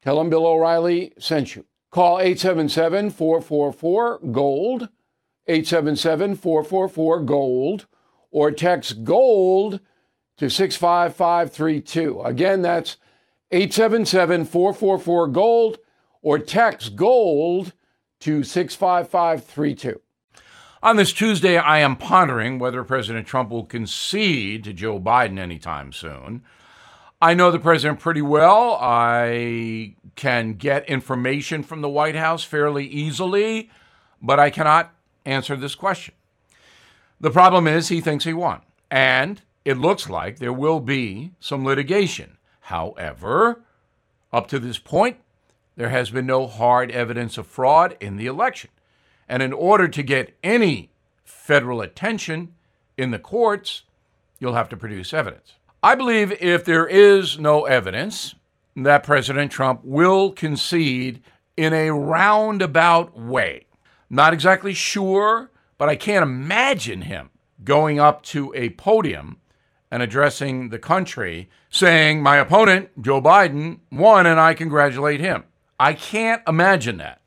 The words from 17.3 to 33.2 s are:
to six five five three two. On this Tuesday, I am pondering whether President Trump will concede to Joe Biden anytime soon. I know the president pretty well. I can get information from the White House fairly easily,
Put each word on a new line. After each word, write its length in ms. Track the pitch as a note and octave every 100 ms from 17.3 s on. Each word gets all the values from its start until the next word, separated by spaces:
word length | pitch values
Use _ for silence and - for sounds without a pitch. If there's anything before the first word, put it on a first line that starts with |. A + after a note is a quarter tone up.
| D3 E3 F3+ F#3 - _ _ _ _
to 240 | - D3+
six 320 | C#3 F3+ F3+ -
five 340 | F#3+ F3+ -
five 340 | F3+ E3+ D#3+
three 300 | - - D3+
two. 280 | C#3 C3 - _ _ _ _ _ - - _
On 140 | A3 A3
this 160 | F#3
Tuesday, 440 | - A3 G3 F3+ E3+
I 220 | D3+ D#3
am 160 | C#3+ C3
pondering 640 | - F#3 E3+ B2 A2+ C3
whether 240 | B2 B2+
President 420 | B2 C3 G#2+ A2+ G#2+
Trump 240 | C3 A2+
will 160 | A#2 G#2+
concede 1000 | A#2+ G#2+ - - G3+ G#3 D3 G2 A2 G#2
to 80 |
Joe 260 | F2+ G#2+ G2+
Biden 400 | F#2+ B2 A2+ F#2+
anytime 520 | F2+ D#2+ E2+ D#2 C#2
soon. 520 | C#2 E2 C#2 C2 A#2+ _ _ _ _ - _ _ _
I 120 | E3
know 180 | F3 F3+
the 80 | F3
president 400 | D#3+ D#3+ D3 D3
pretty 220 | E3 D#3
well. 560 | C#3+ D3+ D#3+ G#3 A#3+ A3
I 1160 | B2+ A#2+ A#2 A#2+ A#2 A#2+ A#2+ A#2 A2+ A2+ G#2+ - - -
can 380 | C#3 B2 A2+
get 340 | G#2 C#3 C#3 D3
information 760 | C3+ - B2+ B2 C#3+ C#3+ D#3
from 180 | C#3+ D#3+
the 80 | D3
White 260 | C#3+ D#3 D#3
House 300 | D#3+ E3 -
fairly 400 | D3+ D3 C#3+ C#3
easily, 840 | D3 D3+ B2+